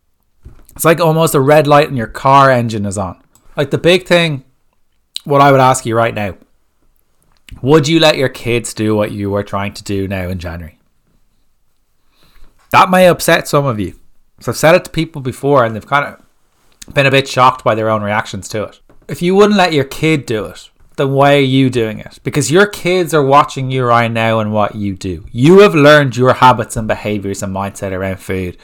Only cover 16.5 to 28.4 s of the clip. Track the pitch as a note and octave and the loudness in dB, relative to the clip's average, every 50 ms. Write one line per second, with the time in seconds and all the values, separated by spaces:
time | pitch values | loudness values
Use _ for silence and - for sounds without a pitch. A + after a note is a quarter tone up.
16.5 | _ _ _ _ _ _ - - - C#3+ C#3 C3+ C3 C3+ C3+ - - C3 B2 B2+ | _ _ _ _ _ _ -20 -6 -2 0 0 2 2 0 0 -2 0 2 2 2
17.5 | - - - B2+ A2 A2 A2 A2 A2 G#2+ G#2 G2+ G#2+ A2 - - - G2+ F2+ - | 2 0 -2 -2 -2 0 0 -2 -2 -2 -2 -4 -4 -4 -6 -6 -10 -14 -12 -10
18.5 | - A2 G2 - - _ _ _ _ - _ - D#3+ - F3 F3 F#3+ G3 G#3 G#3 | -10 -10 -10 -10 -14 _ _ _ _ -20 _ -14 -8 -4 -2 0 2 4 4 4
19.5 | G#3 G3 F3+ F3 D#3+ C#3+ C3 - - - D3+ D#3+ D#3+ D3 B2 - A2+ G#2+ F#2+ E2 | 4 2 0 2 0 -2 -2 -2 -4 -4 -2 -2 0 -2 -2 -6 -8 -8 -8 -10
20.5 | - - - _ _ _ _ _ _ - C#3+ C3+ C#3 C3+ C#3 C#3+ C#3+ C#3+ C#3 C3 | -14 -18 -20 _ _ _ _ _ _ -6 -4 -2 0 2 4 4 4 2 2 2
21.5 | C3 C3+ C3+ B2+ A#2 A#2+ A2+ A2 G#2+ G#2+ - - - - - B2+ - D3 C3 A#2 | 2 2 2 0 0 -2 -4 -4 -6 -10 -16 -18 -20 -14 -12 -6 -4 -4 -2 0
22.5 | D3+ F#3+ G3+ G3+ - - - F3 F3+ F#3 F3 D3 D#3+ D3+ C#3 C3+ C3+ D3 D3 - | 2 2 2 0 -2 -6 -4 -2 -2 -2 -2 -2 0 0 0 2 2 2 2 0
23.5 | - C#3 C3 B2+ C3 C3 B2+ A#2+ A#2 A#2 A#2 A2+ A2+ A2+ A2+ A2+ A2+ A2 G#2+ G#2 | -4 -8 -8 -6 -4 -2 0 2 2 2 0 0 -2 -2 -2 0 0 -2 -2 -2
24.5 | G#2+ G#2+ G2+ - - G#2+ G2+ G2+ F#2+ F#2+ - F#2+ F2 D#2+ - - - A#2 B2+ D#3 | -2 -2 -2 -2 -4 -6 -8 -8 -8 -8 -8 -10 -10 -10 -12 -12 -4 2 4 6
25.5 | F#3 G3 G#3 G3+ E3 D#3 C#3+ D3 D3+ D3+ C#3+ C3+ G#2+ A#2+ B2+ B2+ A#2 - C3 B2+ | 8 8 8 6 6 4 6 6 6 6 4 0 0 0 2 2 4 4 4 4
26.5 | A#2+ A2 G#2+ - - A#2 A2 G#2+ G#2+ - - G#2+ G#2+ G#2 F#2+ G2 G2 - G#2 G2 | 4 2 -2 -6 -8 -6 -6 -4 -6 -4 -4 -6 -6 -4 -6 -8 -8 -8 -8 -8
27.5 | F#2+ F#2+ G2 G2 - - G#2 G2 F#2+ F2+ F#2+ G2 F#2+ F#2 - - F#2+ F#2 | -8 -8 -8 -8 -10 -10 -10 -8 -8 -6 -6 -8 -8 -10 -8 -8 -6 -6